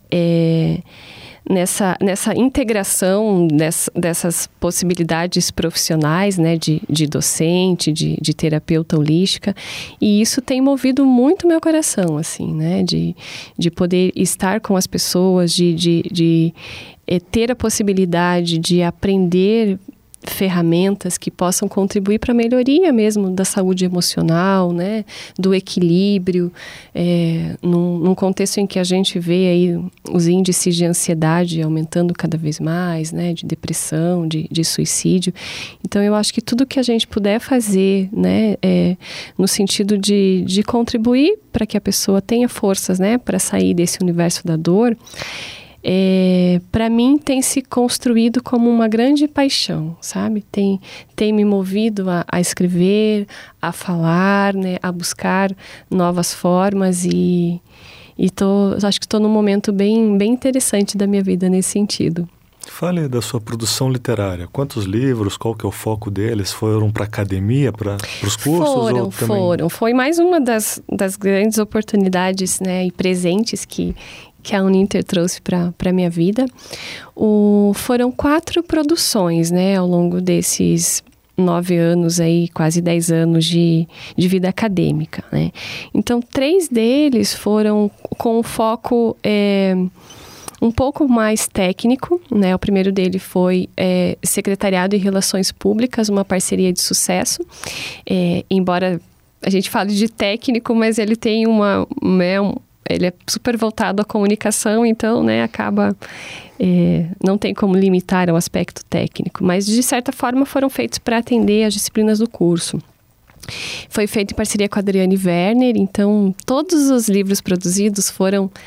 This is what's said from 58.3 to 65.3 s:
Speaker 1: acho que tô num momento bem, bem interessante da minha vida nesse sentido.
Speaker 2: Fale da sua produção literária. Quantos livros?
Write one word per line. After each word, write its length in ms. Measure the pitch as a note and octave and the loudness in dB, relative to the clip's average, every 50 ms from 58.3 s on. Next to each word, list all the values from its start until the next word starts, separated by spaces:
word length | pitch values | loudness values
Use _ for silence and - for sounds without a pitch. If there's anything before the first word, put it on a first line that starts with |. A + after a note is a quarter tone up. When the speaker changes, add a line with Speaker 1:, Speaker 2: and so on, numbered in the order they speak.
| - - G3+ G3 G3 G3+ G3+ G3 F#3+ G3 G3 | 0 0 0 2 2 2 2 2 0 0 0
Speaker 1:
acho 160 | G3+ G3 - | 0 -2 -2
que 80 | - - | -4 -2
tô 100 | - G#3+ | 0 0
num 100 | G#3+ G#3+ | 2 2
momento 420 | G#3+ G#3+ G#3 G3+ G3 G3+ G3+ - | 2 2 2 2 0 0 0 0
bem, 460 | G3+ F#3+ G3+ G3+ A3 A3+ A3+ G#3+ G3+ G3 | 0 0 2 2 2 2 2 2 2 2
bem 160 | G3+ G#3+ B3 | 2 2 0
interessante 640 | B3 - C4+ B3+ C4+ B3+ - - G3+ G3+ G3+ - G3 | 0 0 0 0 0 0 0 0 0 0 0 0 -2
da 100 | G3+ G3+ | 0 0
minha 160 | G3+ G3+ F#3+ | 2 0 0
vida 240 | F#3+ F#3 F3+ F#3+ F#3 | 0 0 0 2 2
nesse 220 | F#3 F#3 F#3 - | 2 2 0 0
sentido. 580 | - G3+ G#3 G3+ - - - D#3+ E3 F3 F3 E3+ - _ _ _ _ _ | -2 -2 -2 -2 -2 -2 -2 -2 -2 -2 -6 -8 -10 _ _ _ _ _
Speaker 2:
Fale 480 | - - - - - F3 F3+ F3 D#3 C#3 | -20 -18 -10 -6 -4 -2 -2 -2 -2 -2
da 140 | B2 A#2+ | -2 -4
sua 180 | A2 - - A#2+ | -4 -4 -6 -6
produção 500 | G#2+ A2+ A#2 A2+ A2 G#2 - - C3+ C3 | -6 -6 -8 -6 -4 -4 -2 0 0 0
literária. 560 | C3 B2 - - A#2 G#2 G2+ G2 F2+ F2 F2 | 0 -2 -2 -2 -2 0 -2 -2 -4 -6 -8
Quantos 380 | E2+ - - C#3 C#3 - A#2 G2+ | -8 -6 -6 -6 -4 -4 -4 -4
livros? 540 | F#2 G2 A2+ C3 C#3 B2+ A2+ G#2 G2 | -2 -2 0 0 0 0 0 -2 -2